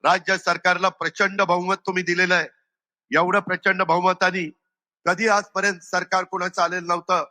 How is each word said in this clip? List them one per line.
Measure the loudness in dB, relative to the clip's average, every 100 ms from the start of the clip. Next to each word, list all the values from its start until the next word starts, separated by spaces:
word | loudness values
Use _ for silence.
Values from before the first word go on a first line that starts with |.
राज्य | 4 2 0 -2
सरकारला | 0 0 0 2 0
प्रचंड | -2 -8 -2 -2 0
बहुमत | 0 0 0
तुम्ही | -4 -4 -4
दिलेलं | -2 0 2
आहे. | 0 -2 _ _ _ _ _ _
एवढं | 0 2 0
प्रचंड | -2 -2 -2 0
बहुमताने | 0 2 2 2 0 0 -8 _ _ _ _ _
कधी | -4 0 2
आजपर्यंत | 2 0 -2 -2 -4
सरकार | -4 -6 -2 -4
कोणाचं | -2 -6 -6 -2
आलेलं | -2 -2 -4
नव्हतं | -4 0 -2 -2